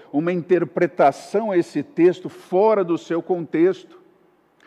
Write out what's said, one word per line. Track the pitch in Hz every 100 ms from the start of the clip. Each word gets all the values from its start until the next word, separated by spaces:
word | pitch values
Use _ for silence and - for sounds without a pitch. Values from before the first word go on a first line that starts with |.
| -
uma | 139 170
interpretação | 180 151 175 160 - 175 - 147 135 - 196 220
a | 180
esse | 165 -
texto | 139 - 170 170 -
fora | - - 180 214 214
do | 175 160
seu | - 170
contexto. | 170 180 160 156 175 180 - - _ _ _ _ _ _